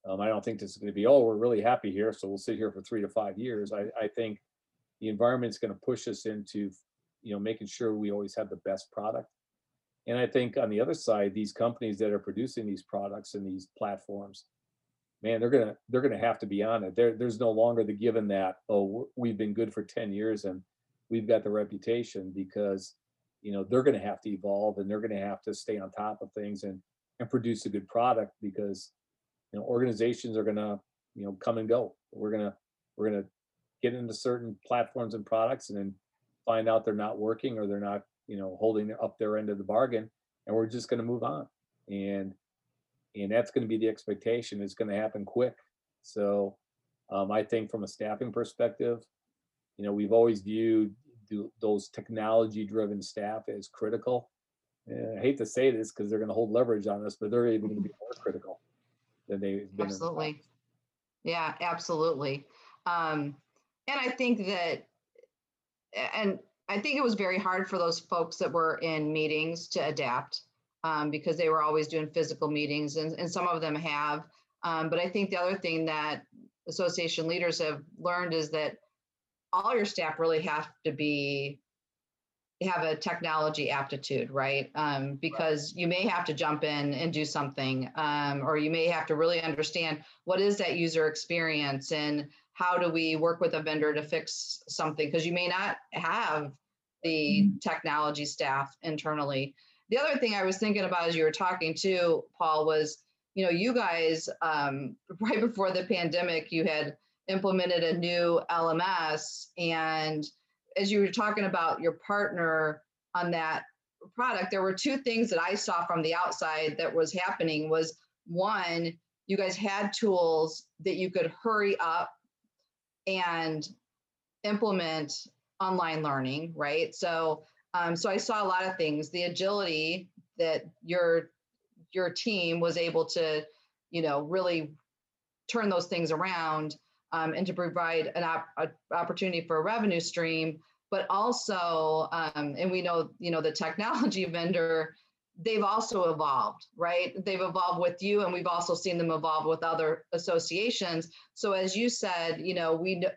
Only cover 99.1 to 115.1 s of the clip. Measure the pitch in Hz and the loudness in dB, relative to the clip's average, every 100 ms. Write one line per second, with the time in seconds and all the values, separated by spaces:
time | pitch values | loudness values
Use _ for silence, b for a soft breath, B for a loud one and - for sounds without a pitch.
99.1 | 151 143 135 139 b b b b 233 302 | -2 0 -2 -4 b b b b 0 2
100.1 | 277 233 202 185 190 220 202 185 180 170 | 2 2 2 0 2 0 2 2 0 2
101.1 | 165 156 156 185 180 160 160 190 180 175 | 4 2 4 0 0 -2 0 0 2 4
102.1 | 160 - _ 165 156 156 156 151 - _ | 2 0 _ 2 4 4 4 2 -4 _
103.1 | _ _ 196 185 170 226 240 196 165 160 | _ _ 0 2 2 2 2 2 2 2
104.1 | 160 - - 165 151 143 135 131 - - | 2 -4 -2 0 2 0 -2 -6 -10 -16
105.1 | - 220 220 233 196 190 180 185 185 170 | -4 0 2 2 2 2 2 0 0 2
106.1 | 175 175 160 156 165 160 151 147 - _ | 0 0 -2 -2 0 2 0 -2 -8 _
107.1 | _ - 190 196 185 180 170 165 165 170 | _ -2 0 2 2 2 2 2 2 0
108.1 | 175 175 170 - 165 165 160 185 180 156 | 2 4 4 2 2 2 2 2 0 0
109.1 | 156 - - - - 170 165 160 156 156 | -2 -6 -12 -14 -4 -2 0 0 0 0
110.1 | 156 151 _ _ _ _ 190 196 208 196 | -2 -4 _ _ _ _ -2 2 4 4
111.1 | 180 214 208 190 185 160 - 165 160 - | 2 0 2 0 2 0 2 0 -2 -2
112.1 | 202 202 151 165 160 156 151 _ _ _ | 0 0 0 2 2 0 -2 _ _ _
113.1 | 180 175 170 160 160 - _ _ _ 196 | -4 0 0 0 -4 -6 _ _ _ -14
114.1 | - 254 202 - 196 190 185 254 269 254 | -2 0 0 -2 0 0 0 -2 0 0